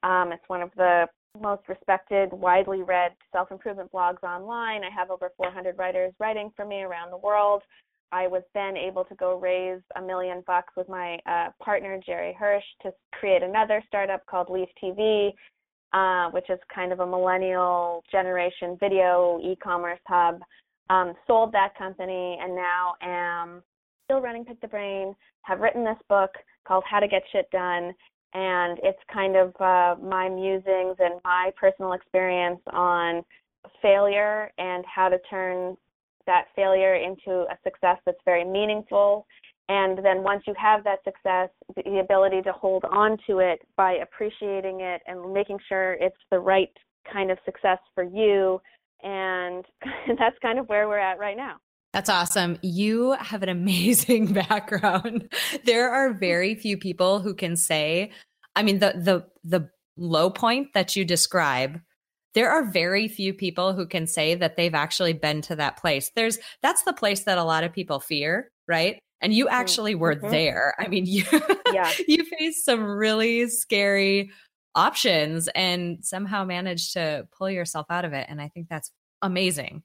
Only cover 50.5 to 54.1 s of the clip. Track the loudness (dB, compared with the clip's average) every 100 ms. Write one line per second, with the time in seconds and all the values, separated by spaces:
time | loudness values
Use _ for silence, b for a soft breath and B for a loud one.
50.5 | -4 -2 0 0 0 -2 -2 -6 -6 -10
51.5 | -14 _ _ _ -6 0 0 2 0 0
52.5 | -2 -4 0 0 2 0 0 -4 -6 -4
53.5 | -2 0 2 4 2 4